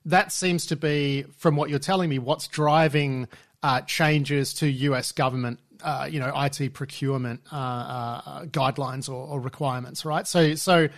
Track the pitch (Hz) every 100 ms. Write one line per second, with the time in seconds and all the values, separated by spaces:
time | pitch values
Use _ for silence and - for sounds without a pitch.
0 | 156 180 196 - 185 175 - 147 151 147
1 | 143 139 139 - 165 147 147 143 160 190
2 | 175 135 120 151 - - 151 156 160 147
3 | 143 131 123 - _ _ 147 127 - -
4 | 156 151 139 143 135 - 151 131 143 127
5 | - - 131 127 123 120 _ - 160 135
6 | 139 156 131 139 139 143 135 - 135 -
7 | 135 135 123 117 - 147 131 123 120 123
8 | 117 117 - 143 160 147 131 139 135 131
9 | 135 127 135 147 127 - 143 127 123 -
10 | 156 156 - 180 156 156 - 175 151